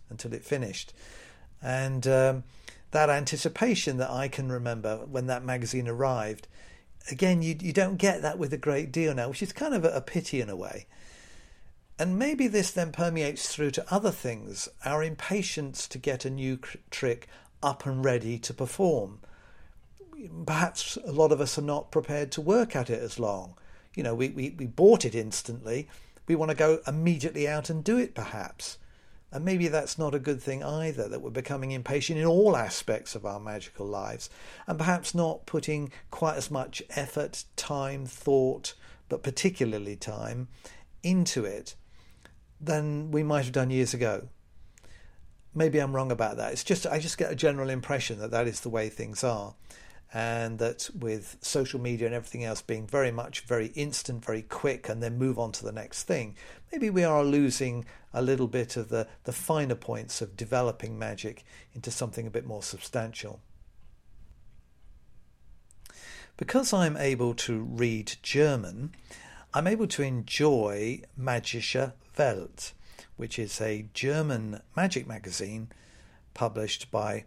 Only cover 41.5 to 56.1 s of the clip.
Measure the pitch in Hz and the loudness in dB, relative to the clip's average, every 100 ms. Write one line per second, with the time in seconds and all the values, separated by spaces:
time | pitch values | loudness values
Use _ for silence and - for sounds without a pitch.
41.5 | 104 - - - - - - - - - | -4 -10 -16 -20 -20 -20 -20 -20 -20 -20
42.5 | - 151 151 151 147 156 151 151 147 127 | -6 0 2 2 -2 0 2 4 4 4
43.5 | 131 127 131 120 120 117 98 123 - - | 2 4 4 2 2 0 0 -4 -16 -20
44.5 | - - - - - - - - - - | -20 -20 -20 -20 -20 -20 -20 -20 -20 -8
45.5 | 156 160 147 139 135 131 113 110 117 113 | 2 4 4 2 2 0 2 0 0 -4
46.5 | - - 185 - 156 160 - 165 127 160 | -4 0 2 2 0 -2 -2 -2 2 2
47.5 | 139 135 131 - 139 - 107 110 117 120 | 2 0 -2 -2 -2 -2 -6 -2 0 0
48.5 | 110 123 113 110 107 110 107 127 110 101 | -2 -4 -2 -2 -4 -8 -2 0 0 -4
49.5 | - - - - - - 113 117 117 113 | -12 -20 -20 -20 -20 -10 -4 -2 -2 -2
50.5 | 113 117 - - 190 117 107 104 - - | 0 -2 -2 -8 -6 -4 -4 -6 -10 -2
51.5 | 147 127 135 120 120 113 120 - 120 117 | 0 0 -2 -4 0 0 -2 -6 -6 -6
52.5 | 107 - 113 110 143 127 117 120 - - | -6 -4 -6 -2 0 0 -2 -6 -10 -2
53.5 | 120 113 - 147 127 - 120 - 110 - | 0 0 -4 -4 -4 -6 -6 -4 -6 -6
54.5 | - 143 120 - 113 117 120 131 127 113 | -2 -2 -2 -4 -4 -2 0 0 0 -4
55.5 | - 110 110 110 - - | -6 -8 -8 -10 -8 -2